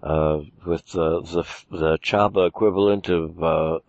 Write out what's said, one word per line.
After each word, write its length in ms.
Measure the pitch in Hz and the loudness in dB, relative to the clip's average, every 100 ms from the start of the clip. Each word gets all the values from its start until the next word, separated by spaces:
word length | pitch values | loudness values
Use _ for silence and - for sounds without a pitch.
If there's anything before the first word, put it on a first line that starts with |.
uh, 360 | - 78 78 78 73 _ 87 | -2 0 2 0 -6 _ -4
with 200 | 82 - | -4 -4
the, 300 | 87 80 85 | -2 0 0
the, 220 | 80 87 - - _ 87 | -2 -4 -4 -12 _ -2
the 200 | 80 80 | 0 0
Chaba 480 | - 104 104 98 87 | 0 0 2 2 0
equivalent 640 | - 107 95 101 101 92 | 2 0 2 2 2 0
of, 340 | 87 80 82 | -2 -2 -2
uh, 360 | 80 80 80 82 | 0 0 0 -4